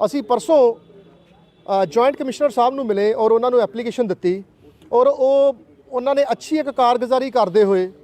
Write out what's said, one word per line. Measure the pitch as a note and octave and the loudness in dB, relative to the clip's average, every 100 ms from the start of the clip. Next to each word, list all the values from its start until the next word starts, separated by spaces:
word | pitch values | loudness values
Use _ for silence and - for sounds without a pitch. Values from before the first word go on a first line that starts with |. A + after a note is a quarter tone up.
| G#3 | -4
ਅਸੀਂ | C#4+ | -4
ਪਰਸੋਂ, | A3 A#3+ - D#4 A#3+ A3+ _ - - _ _ _ _ _ - G3 | -2 -4 2 4 4 0 _ -20 -20 _ _ _ _ _ -4 -2
ਅ, | F#3 | 0
ਜੁਆਇੰਟ | A3+ B3+ D4 | 0 0 0
ਕਮਿਸ਼ਨਰ | C4+ - D4 | -10 -4 -2
ਸਾਹਿਬ | A#3+ A#3+ | 0 0
ਨੂੰ | C4+ A#3+ | 0 -4
ਮਿਲੇ | G3+ G#3 | -2 -2
ਔਰ | A3+ A3 | 0 2
ਉਹਨਾਂ | A3+ B3 | 2 2
ਨੂੰ | B3 | 0
ਐਪਲੀਕੇਸ਼ਨ | G3+ A3+ A#3+ - A3 | 0 -4 -8 -4 -4
ਦਿੱਤੀ | F3 F3+ F#3+ G3 _ - _ - | -2 -4 -4 -8 _ -20 _ -2
ਔਰ | A#3+ C4 | 2 2
ਉਹ, | C#4+ C4 C#4 C#4 A#3+ _ _ _ | 2 2 2 2 -2 _ _ _
ਉਹਨਾਂ | B3+ B3+ C#4 | -6 -2 -2
ਨੇ | |
ਅੱਛੀ | C#4 A#3 - D#4 | -2 -4 -4 -4
ਇੱਕ | C#4 | -4
ਕਾਰਗੁਜ਼ਾਰੀ | C4 A#3+ B3 A#3 B3+ C4+ | 0 2 2 0 -2 0
ਕਰਦੇ | B3 G3+ F#3+ | 0 2 2
ਹੋਏ | G3+ F#3+ F#3 - | 2 2 -2 -10